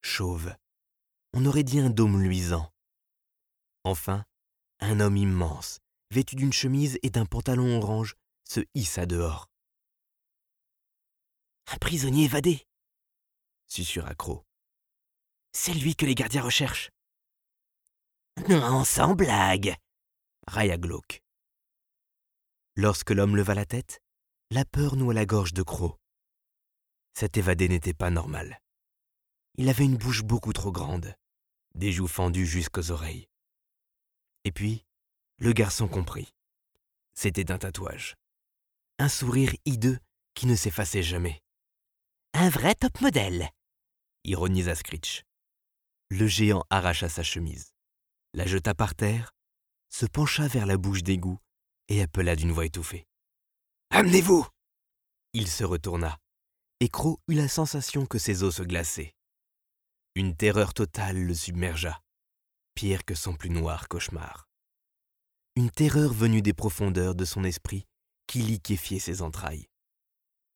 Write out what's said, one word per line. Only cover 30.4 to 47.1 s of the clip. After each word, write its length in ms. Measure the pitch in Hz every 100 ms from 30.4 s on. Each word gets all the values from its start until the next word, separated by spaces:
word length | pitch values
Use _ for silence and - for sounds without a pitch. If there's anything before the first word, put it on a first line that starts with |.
| 107
trop 180 | 104 98
grande, 420 | 87 76 87 92 - _ _ _ _ _
des 180 | 76 101
joues 160 | 90 90
fendues 380 | - 92 90 87
jusqu'aux 440 | 87 78 - 80
oreilles. 380 | 82 78 82 - _ _ _ _ _ _ _ _ _ _ _
Et 80 | 101
puis, 340 | 82 104 113 _ _ _ _ _ -
le 160 | 117
garçon 340 | 113 98 - 107
comprit. 480 | 95 85 - - _ _ _ _ _ _ _ _
C'était 380 | - 101 92 87
un 60 | 92
tatouage. 580 | 92 - 92 - - - _ _ _ _ _ _ _ -
Un 120 | 139
sourire 440 | - 123 127 135 - -
hideux 320 | 120 123 127 _ _ _
qui 120 | - 123
ne 100 | 117
s'effaçait 460 | - 85 101 101
jamais. « 400 | 82 87 87 76 _ _ _ _ _ _ _ _ _
Un 160 | 147 180
vrai 260 | 143 143
top 280 | 226 254 -
modèle », 480 | 269 147 98 87 80 - _ _ _ _ _ _
ironisa 500 | - 90 92 92 87
Screech. 500 | 80 - 80 - - - _ _ _ _ _ _ _ -
Le 180 | 95 107
géant 380 | 92 107 98 -
arracha 400 | 95 90 85 85